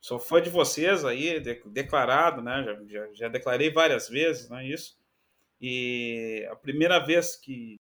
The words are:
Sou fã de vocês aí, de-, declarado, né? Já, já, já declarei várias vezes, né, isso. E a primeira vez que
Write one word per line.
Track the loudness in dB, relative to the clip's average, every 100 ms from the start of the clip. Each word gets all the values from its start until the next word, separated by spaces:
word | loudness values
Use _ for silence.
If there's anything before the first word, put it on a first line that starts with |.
Sou | -8 -8
fã | 4 4
de | 4
vocês | 2 2 2 2 2 0
aí, | -2 -2 -4
de-, | -6 -10 -8
declarado, | -8 -2 0 4 4 4 2
né? | -6 -4 -4
Já, | -8 -10
já, | -12 -12
já | -8 -6
declarei | -4 -2 0 2
várias | 4 4 2 -2
vezes, | -2 0 -2 -8
né, | -12 -10
isso. | -10 -10 _ _ _ _ _ _ _
E | -6 -4 -4 -4 -4 -6 -6 -6 -8
a | -10
primeira | -6 2 4 4
vez | 6 2 2 -6
que | -12 -12 -12 -18